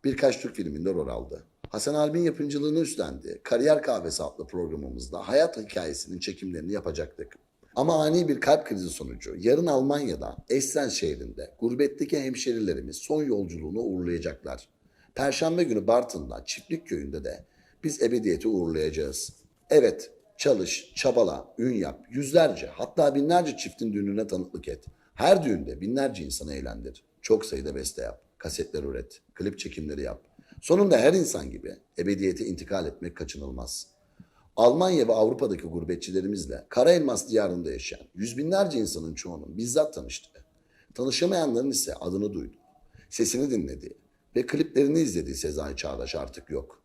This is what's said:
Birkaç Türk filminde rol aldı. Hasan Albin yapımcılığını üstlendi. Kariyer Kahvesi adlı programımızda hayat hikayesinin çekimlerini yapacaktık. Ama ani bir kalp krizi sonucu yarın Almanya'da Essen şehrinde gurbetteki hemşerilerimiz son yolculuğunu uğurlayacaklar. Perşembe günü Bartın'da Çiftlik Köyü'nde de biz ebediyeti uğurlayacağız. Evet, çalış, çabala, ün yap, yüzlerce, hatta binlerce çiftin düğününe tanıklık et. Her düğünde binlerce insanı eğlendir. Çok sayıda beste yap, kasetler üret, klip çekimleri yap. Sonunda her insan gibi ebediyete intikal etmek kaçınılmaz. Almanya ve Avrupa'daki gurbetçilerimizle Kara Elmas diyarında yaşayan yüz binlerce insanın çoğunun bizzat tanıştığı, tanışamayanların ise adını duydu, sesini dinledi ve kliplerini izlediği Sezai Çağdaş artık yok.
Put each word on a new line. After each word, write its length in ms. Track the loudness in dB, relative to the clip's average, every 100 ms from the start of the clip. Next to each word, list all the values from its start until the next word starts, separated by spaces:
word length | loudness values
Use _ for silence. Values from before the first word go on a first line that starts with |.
Birkaç 380 | -2 4 2 2
Türk 120 | -6
filminde 400 | -6 -6 -4 -2
rol 140 | -2 -4
aldı. 360 | -6 -10 -14 -18 _ -10
Hasan 260 | -6 -2
Albin 260 | 2 2 4
yapımcılığını 600 | 2 0 -4 -2 0 2
üstlendi. 600 | 0 -2 -6 -6 -10 -12
Kariyer 400 | 0 4 6 6
Kahvesi 400 | 4 -2 -2 -4
adlı 240 | -6 -8 -8
programımızda 840 | -6 -4 -6 -8 -10 -10 -10 2
hayat 280 | 4 4 2
hikayesinin 600 | -6 -6 -4 -8 -10 -8
çekimlerini 540 | -8 -8 -8 -8 -4
yapacaktık. 680 | -4 -4 -6 -6 -8 -16 -16 _ _ _ 0
Ama 280 | 4 4
ani 240 | 4 4 4
bir 120 | 2
kalp 260 | 6 6 4
krizi 220 | -6 -6
sonucu 460 | -8 -10 -10 -12 0
yarın 280 | 4 4 4
Almanya'da 720 | 2 4 2 0 -4 -6 -10 0
Essen 400 | 0 2 -2 -2
şehrinde 680 | -2 -4 -4 -10 -12 -14 _
gurbetteki 600 | -2 2 0 0 -2 -2
hemşerilerimiz 760 | -2 -4 -2 0 0 -2 -6 -12
son 260 | -4 -2
yolculuğunu 580 | 0 0 -2 -6 -6 -4
uğurlayacaklar. 880 | -2 -2 -2 -2 -4 -8 -12 -12 -14 _ _ _ _
Perşembe 500 | -4 -2 0 0 2
günü 220 | 2 2 4
Bartın'da 560 | 4 4 -8 -8 -12 -10
Çiftlik 400 | -12 -8 -8 -6
Köyü'nde 380 | -8 -6 -8
de 200 | -8 -10 -16 _ _ _
biz 180 | -6 0
ebediyeti 460 | 2 2 2 0 2
uğurlayacağız. 840 | 0 0 0 -2 -2 -4 -6 -10 -14 _ _ _
Evet, 400 | 6 6 2 -12 -20 _ -2
çalış, 540 | 2 2 2 -4 -8
çabala, 600 | -2 2 4 2 0 -10 -4
ün 160 | -2
yap, 320 | 0 -2 -6 -8
yüzlerce, 560 | -6 4 6 6 2 -8
hatta 480 | -8 -4 4 4
binlerce 420 | 4 4 4 4 -4
çiftin 360 | -10 -6 -4
düğününe 340 | -2 -2 -2 -2
tanıklık 420 | -4 -6 -8 -10
et. 160 | -10 -12 -20 _
Her 300 | 2 6 6
düğünde 360 | 6 -2 -2 -8
binlerce 440 | -4 0 0 -4
insanı 300 | -8 -8 -8
eğlendir. 500 | -8 -8 -10 -12 -16 _ _
Çok 220 | 2 2
sayıda 300 | 2 -6 -6
beste 280 | -6 -8 -8
yap, 200 | -10 -10 _ _
kasetler 440 | -10 -6 -4 -4
üret, 380 | -4 -8 -10 -18 _
klip 240 | -6 -6 -4
çekimleri 440 | -10 -8 -8 -6
yap. 200 | -6 -8 _ -20 _ -16
Sonunda 360 | 4 6 8 8
her 140 | 8
insan 380 | 6 2 -2 -8
gibi 260 | -10 -12 -14 _ -4
ebediyete 480 | -2 2 0 0 -4
intikal 400 | -6 -4 -4 -4
etmek 300 | -6 -12 -10
kaçınılmaz. 720 | -12 -10 -10 -10 -10 -10 -12 _ _ _ -20 _ _ 6
Almanya 520 | 6 6 4 4 4
ve 40 |
Avrupa'daki 500 | 4 4 2 -2 -2
gurbetçilerimizle 1040 | -4 -8 -4 -6 -2 -2 -2 -4 -6 -10 -2
Kara 240 | 4 6
Elmas 360 | 6 4 -2 0
diyarında 440 | 2 2 -2 -4
yaşayan 300 | -6 -10 -12 -16
yüz 240 | -8 -8 -4
binlerce 400 | 0 2 2 0
insanın 360 | -2 -4 -8
çoğunun 420 | -10 -10 -12 -12 -8
bizzat 380 | -2 2 2
tanıştığı, 500 | -2 -10 -12 -14 -20 _ _ _ _ _
tanışamayanların 760 | -6 -4 0 0 2 2 0 0
ise 240 | -2 -4
adını 380 | -6 -4 -2 -2
duydu, 240 | -4 -10 -14 _ _ _ -20 -14
sesini 400 | -2 0 0 0
dinledi 440 | 0 -2 -8 -14 -18 _ _ _ -2
ve 100 | 0
kliplerini 540 | 0 2 4 4 4
izlediği 360 | 2 0 -4 -6
Sezai 400 | -4 -4 -6 -6
Çağdaş 380 | -6 -6 -6
artık 360 | -6 -8 -12 -8
yok. 320 | -8 -8 -20